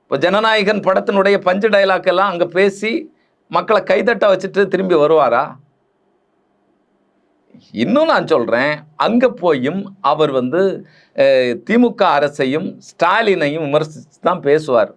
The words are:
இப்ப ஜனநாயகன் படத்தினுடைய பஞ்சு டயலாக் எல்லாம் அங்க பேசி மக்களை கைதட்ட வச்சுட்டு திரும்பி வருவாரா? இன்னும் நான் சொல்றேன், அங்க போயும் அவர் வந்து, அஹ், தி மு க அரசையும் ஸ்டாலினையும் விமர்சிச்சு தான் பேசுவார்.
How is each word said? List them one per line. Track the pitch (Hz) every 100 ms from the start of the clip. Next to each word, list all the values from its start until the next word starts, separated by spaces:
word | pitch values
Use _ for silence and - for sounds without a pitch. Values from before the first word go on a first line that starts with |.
இப்ப | _ 139
ஜனநாயகன் | 165 202 220 214 202 208 180
படத்தினுடைய | 196 196 202 196 196
பஞ்சு | 180 185 220
டயலாக் | 208 196 185 190
எல்லாம் | 180 202
அங்க | 180 175
பேசி | 170 196 196 214 233 - _ _ _ _
மக்களை | 165 - 208
கைதட்ட | 190 190 208 214 208
வச்சுட்டு | 185 190 190 202
திரும்பி | 185 190 -
வருவாரா? | 147 160 131 117 143 - _ _ _ _ _ _ _ _ _ _ _ _ _ _ _ _ _ _ _ - _
இன்னும் | 98 135 269 320
நான் | 233 160
சொல்றேன், | 147 117 113 139 151 - -
அங்க | 151 240 254
போயும் | - 175 139 127 190 196 -
அவர் | 139 147 151
வந்து, | 131 127 160 196 160 - _ _ -
அஹ், | 139 131 123 117
தி | - 226
மு | 240 -
க | 185
அரசையும் | 143 147 - 131 151 - -
ஸ்டாலினையும் | - - 170 208 220 175 147 156 147
விமர்சிச்சு | 151 156 123 - _
தான் | 170 175
பேசுவார். | 139 156 151 117 101